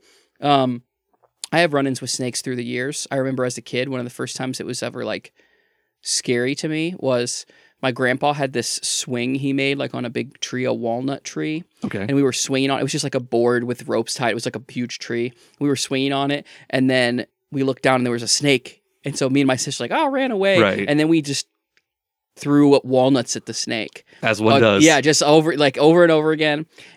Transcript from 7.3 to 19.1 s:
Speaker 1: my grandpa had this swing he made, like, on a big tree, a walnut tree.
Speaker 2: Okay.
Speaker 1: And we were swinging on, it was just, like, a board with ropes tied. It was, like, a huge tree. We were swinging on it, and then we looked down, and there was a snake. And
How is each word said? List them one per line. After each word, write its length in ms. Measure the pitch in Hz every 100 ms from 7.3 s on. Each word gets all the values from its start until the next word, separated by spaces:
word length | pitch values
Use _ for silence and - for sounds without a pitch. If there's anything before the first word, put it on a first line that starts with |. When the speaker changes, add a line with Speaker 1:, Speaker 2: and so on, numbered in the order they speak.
| - - _ _ _
Speaker 1:
my 100 | 131
grandpa 440 | 123 127 127 147
had 180 | 147 135
this 280 | 127 113 -
swing 540 | - - - 123 123 135
he 180 | 139
made, 240 | 139 139 139
like, 160 | 131
on 100 | 127
a 60 | 123
big 280 | 120 127 -
tree, 240 | - 127
a 100 | 127
walnut 500 | 117 117 117 131 139
tree. 400 | - 156 156 156 - _
Speaker 2:
Okay. 180 | - 104
Speaker 1:
And 100 | 101
we 80 | 139
were 100 | 139
swinging 380 | 123 - 135 135
on, 80 | 139
it 40 |
was 100 | 139
just, 120 | 147
like, 100 | 143
a 60 | 135
board 440 | 123 117 120 120
with 240 | 120 120 -
ropes 260 | 113 113
tied. 160 | - 120
It 20 |
was, 100 | 120
like, 120 | 123 117
a 60 | -
huge 280 | 131 120 -
tree. 340 | - 117 120 - _ -
We 100 | 147
were 80 | 131
swinging 360 | - 135 135
on 180 | 139 139
it, 160 | 143 - - -
and 220 | 131 131
then 340 | 127 120 120 - _ -
we 120 | 135
looked 200 | 135 127
down, 140 | 135 131
and 80 | 123
there 60 |
was 100 | 120
a 60 | 113
snake. 540 | - 143 131 - - _ _
And 100 | 143